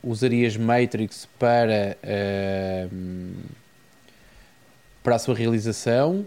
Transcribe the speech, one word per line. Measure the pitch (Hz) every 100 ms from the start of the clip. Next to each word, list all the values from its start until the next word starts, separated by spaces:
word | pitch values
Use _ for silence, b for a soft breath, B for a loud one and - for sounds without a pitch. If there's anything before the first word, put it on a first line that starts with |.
usarias | 127 110 127 120 120 110
Matrix | 113 120 123 110 110 - - -
para, | 120 120 113 107 101 -
eh, | - 101 98 98 98 95 95 92 90 92 92 90 90 92 - - _ _ _ _ b b b b b b b b _ -
para | - 117
a |
sua | -
realização? | 113 113 113 113 104 120 120 147 190